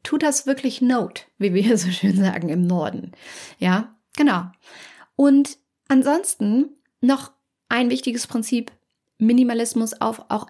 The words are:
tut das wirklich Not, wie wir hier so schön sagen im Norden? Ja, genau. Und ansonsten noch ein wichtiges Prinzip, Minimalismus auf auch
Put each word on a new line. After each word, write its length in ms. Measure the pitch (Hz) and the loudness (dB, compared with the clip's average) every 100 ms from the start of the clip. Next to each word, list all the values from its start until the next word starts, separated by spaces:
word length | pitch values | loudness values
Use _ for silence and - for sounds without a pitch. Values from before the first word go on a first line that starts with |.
tut 200 | - 302 | -6 -2
das 240 | 302 285 - | 0 -2 -2
wirklich 340 | 269 262 - | -4 -4 0
Not, 460 | 247 247 208 - - - | 0 0 -2 -8 -18 -4
wie 160 | 202 | -2
wir 80 | 180 | 2
hier 160 | 208 220 | 2 2
so 140 | 175 | 0
schön 260 | 180 196 190 | 0 0 2
sagen 320 | 190 - 170 | 2 0 -2
im 180 | 165 175 | 0 0
Norden? 460 | 180 147 - - - - - - - | 0 -2 -6 -12 -16 -20 -20 -18 -4
Ja, 380 | 180 185 233 _ _ - | 0 0 -2 _ _ 0
genau. 280 | 294 185 180 - _ - - - - - | 2 2 -4 -14 _ -20 -20 -20 -10 0
Und 420 | 285 277 285 - _ _ - | 4 4 2 -4 _ _ 0
ansonsten 800 | 262 269 311 381 - 208 233 302 - _ _ | 2 4 0 -2 -4 0 0 0 -4 _ _
noch 320 | 240 269 - _ _ _ - | 0 0 -4 _ _ _ -6
ein 200 | 240 240 | -2 0
wichtiges 380 | 254 254 240 - | -2 -4 -6 -6
Prinzip, 440 | 233 220 240 233 - _ _ _ - | -6 -2 -4 -4 -14 _ _ _ -2
Minimalismus 800 | 220 240 254 233 233 233 226 - | 2 4 4 0 -2 -2 -4 -4
auf 240 | 220 220 - | -4 -6 -6
auch 180 | 214 - | -6 -6